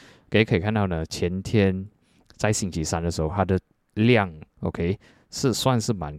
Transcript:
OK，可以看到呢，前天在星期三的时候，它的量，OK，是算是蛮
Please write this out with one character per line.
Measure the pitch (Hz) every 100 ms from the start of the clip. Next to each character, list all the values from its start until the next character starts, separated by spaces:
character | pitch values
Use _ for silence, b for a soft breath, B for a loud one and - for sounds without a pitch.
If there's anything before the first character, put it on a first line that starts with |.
| B B B
OK， | 107
可 | 113 101
以 |
看 | 101
到 | 110 98
呢， | 82
前 | 80 - 87 92
天 | - 107 95 92 98 _ b b b -
在 | 104
星 | 107 92
期 | 82
三 | 76 85
的 | 85
时 | 82
候， | 78
它 | 98
的 | 90 92 - _ _
量， | 104 117 117 95 78 - _
OK， | 82 - 87 101 b b b
是 | - 135
算 | 104 135 123
是 | 107
蛮 | 101 73